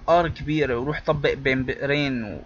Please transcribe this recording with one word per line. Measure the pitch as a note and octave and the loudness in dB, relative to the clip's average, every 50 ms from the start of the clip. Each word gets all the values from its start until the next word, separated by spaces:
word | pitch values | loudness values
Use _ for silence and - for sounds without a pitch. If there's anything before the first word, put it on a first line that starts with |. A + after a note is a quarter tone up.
| - - | 0 4
آر | E3 F3 E3+ | 4 4 4
كبيرة | D#3+ C3+ - C#3 D3 D#3 D#3 C#3+ C3 A#2+ A#2 | 2 -2 -6 -4 -2 0 2 2 2 0 0
وروح | B2+ D3 D3 - | -2 -2 -4 -2
طبق | - - D3+ D3 D3 D3 - | -2 -2 0 2 0 0 0
بين | C#3 C3+ C3+ C3 C3 B2+ | 0 0 0 2 2 0
بئرين، | C3+ B2+ - C#3+ C3+ C#3+ D3 D3 C3+ C3 A#2+ A2 G#2 D#2+ C2+ - | -2 -4 -2 -2 0 0 0 0 0 -2 -4 -4 -6 -8 -10 -12